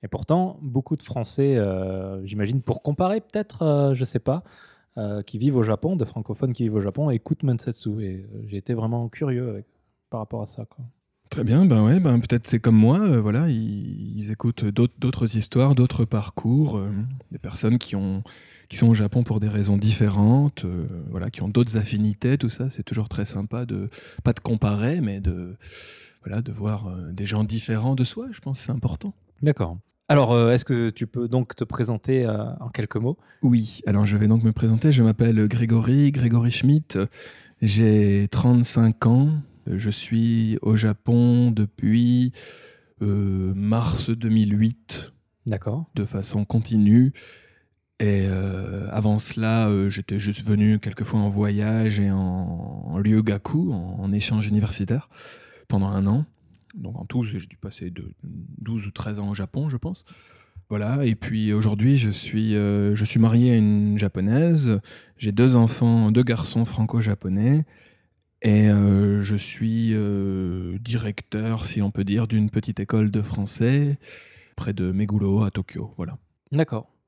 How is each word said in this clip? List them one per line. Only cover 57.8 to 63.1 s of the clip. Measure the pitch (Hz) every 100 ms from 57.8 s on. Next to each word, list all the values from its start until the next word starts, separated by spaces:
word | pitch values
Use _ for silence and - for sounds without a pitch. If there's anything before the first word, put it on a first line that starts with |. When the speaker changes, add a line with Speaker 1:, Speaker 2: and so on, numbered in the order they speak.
| 90
Speaker 2:
de | 85 82 85 92 - - -
douze | 107 113 101
ou |
treize | - - 104
ans | 101
au |
Japon, | 101 95 - 151
je | 127
pense. | - 180 _ - _ _ _ - -
Voilà, | 104 104 135 135
et | 110
puis | - 110 107
aujourd'hui, | 104 107 104 117 139
je | 110
suis, | 104 - 110 110 104
euh, | 101 101 101 107
je |
suis | 107